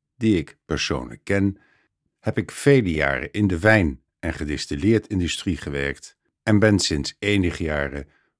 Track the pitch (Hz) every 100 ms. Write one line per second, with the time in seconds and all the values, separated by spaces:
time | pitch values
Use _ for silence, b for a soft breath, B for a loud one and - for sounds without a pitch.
0 | _ - 110 90 73 - - 73 - 69
1 | 60 58 - 98 98 98 b b b b
2 | _ _ 113 113 - - 143 139 95 78
3 | 69 65 76 104 104 82 107 110 80 65
4 | _ _ 85 - 73 71 - 73 98 113
5 | - 95 82 - 98 80 76 69 69 69
6 | - _ _ _ - 104 107 98 - 76
7 | 69 - 101 101 87 - 80 73 71 69
8 | 69 _ _